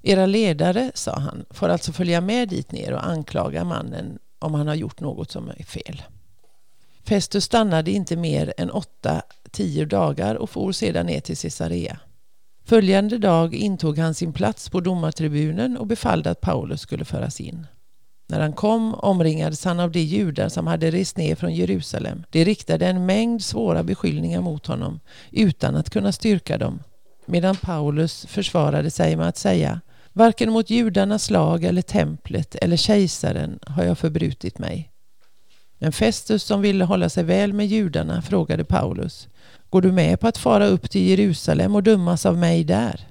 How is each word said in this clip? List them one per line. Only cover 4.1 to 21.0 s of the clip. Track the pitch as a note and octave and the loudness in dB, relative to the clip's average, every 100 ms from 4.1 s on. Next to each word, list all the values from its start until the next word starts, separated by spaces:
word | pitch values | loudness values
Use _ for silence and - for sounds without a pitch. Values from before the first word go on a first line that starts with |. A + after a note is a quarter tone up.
| - - - | -12 -18 -10
om | D#3 | -4
han | D3+ D3 | -2 -2
har | |
gjort | D#3 D3+ - | -4 -6 -8
något | - - - | -8 -8 -10
som | - - - | -10 -12 -14
är | |
fel." | - - - D3+ - - - - - - - - - - | -12 -12 -12 -14 -16 -20 -20 -20 -20 -20 -20 -20 -20 -16
Festus | - G3+ - G#3 | 0 0 2 -2
stannade | - A#3 G#3+ D#3+ D#3+ | 2 2 4 2 2
inte | G3+ F3+ | -2 -2
mer | E3+ E3 C#3+ D#3+ - | -2 0 0 -2 -4
än | F3 | -4
åtta, | G#3 - - - D#3+ - - - | -4 -8 -8 -4 -4 -6 -20 -12
tio | - F#3 D3 | -4 -2 -2
dagar | D3+ G2 D3+ C#3+ - | 0 0 0 0 -2
och | A2 A3 | -2 -6
for | - F#3+ | -4 -4
sedan | F#3+ G#3 E3+ | -2 -2 0
ner | E3+ D#3 | -2 -4
till | - D#3+ | -4 -8
Caesarea. | - - D#2+ F2 - - - - - - - - | -8 -6 -4 -4 -6 -10 -18 -20 -20 -20 -20 -20
Följande | - A3+ F#3+ G3 G#3 A#3 | 4 6 6 4 2 0
dag | G#3 E3 E3 | 4 4 2
intog | - G#3 F#3+ D#3+ D3+ | 0 -2 0 -2 0
han | D#3+ | -2
sin | D#3+ E3+ | -2 -4
plats | - G3+ - - | 0 -2 -2 -4
på | F3+ | -2
domartribunen | F3+ F3+ D#3+ - D#3 D3 D#3 F3 B3+ A#3+ | 0 0 -2 -2 -2 0 -2 0 -2 -4
och | G#3 | -4
befallde | A#3 A#3 F3 D#3 | -2 0 0 0
att | E3+ | -2
Paulus | - E3 - D3+ | -2 -2 -2 -8
skulle | - C3 | -6 -8
föras | C3+ D3 B2 - | -6 -4 -4 -6
in. | - E3 D#3 - - - - - - | -12 -12 -14 -20 -20 -20 -20 -20 -6
När | D#3 | -2
han | D#3 | -2
kom | D3+ G#3 A3+ A3 | 0 0 2 0
omringades | - G3+ F#3 D#3+ D#3 D#3 D#3 | 0 0 2 2 0 -4 -4
han | F#3 F3 | -4 -2
av | F3 | -2
de | E3+ | 0
judar | D#3 G3 F#3 C#3 - | 0 0 -2 -2 -4
som | E3+ D#3+ | -2 -2
hade | E3 D#3+ | 0 0
rest | F3 | 0